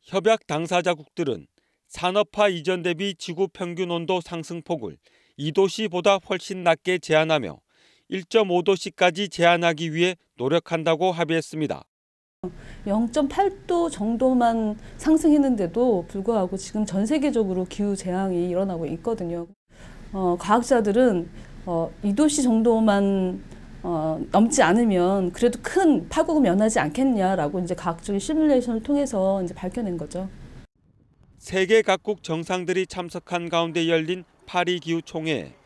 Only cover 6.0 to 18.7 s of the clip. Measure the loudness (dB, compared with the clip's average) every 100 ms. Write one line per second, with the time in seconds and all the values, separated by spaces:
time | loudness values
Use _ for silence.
6 | 2 2 0 -6 -6 -4 0 0 0 -4
7 | 2 2 4 0 -2 -10 _ _ _ _
8 | _ -10 0 2 4 2 2 0 0 0
9 | 0 2 -6 2 4 4 2 0 -4 0
10 | 0 -2 _ _ 0 0 0 -2 0 2
11 | 0 0 0 0 -2 -4 -4 -4 -10 _
12 | _ _ _ _ -14 -14 -18 -12 -4 -2
13 | 0 0 -2 2 0 0 -4 -2 -2 -2
14 | -4 0 2 4 2 2 -2 -4 -12 -6
15 | 2 4 6 4 4 2 0 2 2 2
16 | -2 -6 -2 0 0 -4 -8 -4 -2 -2
17 | 0 2 2 2 0 0 -4 -4 -4 -4
18 | -4 -2 -2 0 0 0 -2